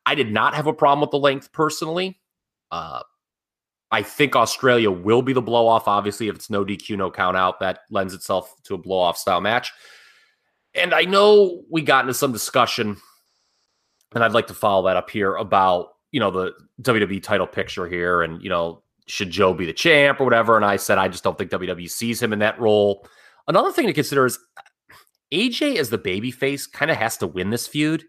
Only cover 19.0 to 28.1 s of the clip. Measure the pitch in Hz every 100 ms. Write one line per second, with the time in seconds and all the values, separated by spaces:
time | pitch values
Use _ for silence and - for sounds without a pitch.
19 | - - 98 82 95 90 87 80 170 147
20 | 143 135 127 117 113 113 104 98 - 98
21 | 95 87 95 82 92 95 90 87 87 -
22 | 117 113 117 104 107 107 113 104 101 101
23 | - _ _ _ - 175 370 349 240 147
24 | - 139 127 - _ - - _ _ -
25 | _ _ _ 175 247 233 294 226 120 107
26 | 98 95 123 123 139 139 - - 151 147
27 | 113 - 95 90 95 117 - 147 151 156
28 | -